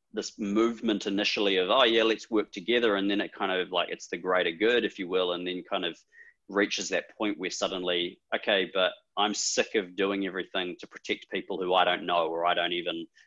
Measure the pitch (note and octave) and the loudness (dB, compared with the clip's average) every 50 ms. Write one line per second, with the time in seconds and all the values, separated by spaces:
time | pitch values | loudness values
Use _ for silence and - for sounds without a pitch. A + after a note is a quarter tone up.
0 | _ _ - G#2+ G2 - - - A2 G2+ G2+ A2 A2+ A#2 A#2 A2 A#2+ A2+ G#2+ G2 | _ _ -8 -8 -8 -8 -8 -6 -4 -2 2 2 2 2 0 0 -2 -2 -2 0
1 | - G#2+ G2 G2+ G#2 - - - G#2 G2+ G2 F#2 F#2 F#2 A2 C3+ C3 A#2 A2+ A2+ | -2 -2 -2 0 0 0 0 0 2 2 2 2 2 4 4 4 6 6 6 4
2 | A2+ A2+ A2 - - - A#2 G#2 G#2 - - G#2 F2 G#2+ A#2+ A#2+ A#2+ A2+ G2+ G2 | 4 4 2 0 -2 0 0 0 0 0 -4 -8 -2 0 2 4 4 4 4 2
3 | G2 G2+ G2+ G2+ G2 - - - G#2 F#2+ F#2 F#2 F2+ F2 F2+ F2 E2+ - F2+ - | 2 2 0 0 -2 -4 -4 -4 -2 -2 0 0 -2 0 0 -2 -2 -2 -4 -10
4 | - - - F2 F2+ F#2 F#2 F2+ F2+ E2+ E2+ E2 G#2 A2+ B2 A#2+ A#2 - - - | -10 -10 -10 -6 -2 2 2 2 2 2 0 2 2 4 4 4 2 0 -2 -6
5 | F#2+ E2+ F#2 F#2 F#2 F2 F2 F2 F2+ F2+ F2+ F2+ F2 - G2+ F#2+ F2+ E2+ D#2+ - | -6 -2 0 0 0 0 -2 -2 -4 -4 -6 -6 -6 -6 -6 -4 -4 -6 -6 -8
6 | _ _ _ - - - _ _ _ - F#2+ G2+ G#2 - - - G2 - G2 F2 | _ _ _ -20 -20 -20 _ _ _ -4 0 0 2 2 0 -4 -4 -2 -2 -2
7 | - - - - A2 G#2 - - - F#2 - - G2+ F#2 F#2+ F2+ F2+ F2+ F2+ F2 | -4 -6 -6 -4 -4 -4 -2 -4 -6 -6 -4 -4 -4 -4 -4 -2 -2 0 0 0
8 | F2 F2+ - - _ _ A2+ G#2+ - A#2+ G#2+ F#2+ F#2 F2 - F#2+ F#2 F2+ - - | -2 -4 -6 -10 _ _ -6 -4 0 0 2 2 0 0 0 0 0 0 0 -4
9 | _ _ _ G2 G#2 G#2+ G2+ - - - - B2+ A2+ - - A2 F#2+ F2 F2+ F#2 | _ _ _ 0 0 0 0 -2 -2 0 0 0 0 0 0 -2 -2 -2 -2 0
10 | G2 G2 G2+ G2 G2 F#2+ F2+ F#2+ F2 - - F#2+ F2+ F2+ E2+ - - - - - | 0 0 0 0 -2 -2 -4 -6 -6 -6 -4 -4 -4 -4 -6 -10 -14 -16 -18 -12
11 | - - G#2 - - - - F#2+ - - G2 F2+ F#2+ F2+ F2+ F#2 F2+ F2+ F2+ F2 | -6 -6 -6 -6 -4 -6 -6 -6 -6 -6 -6 -4 0 2 4 4 6 4 2 2
12 | E2+ F2 F2 F2 E2 D#2+ E2 E2 E2+ F2 F2 F2 E2+ F2 F2 F2 E2+ F2 E2+ E2 | 0 0 2 2 2 2 0 0 0 2 2 2 0 0 -2 -4 -4 -4 -6 -6
13 | E2 - _ _ _ | -8 -12 _ _ _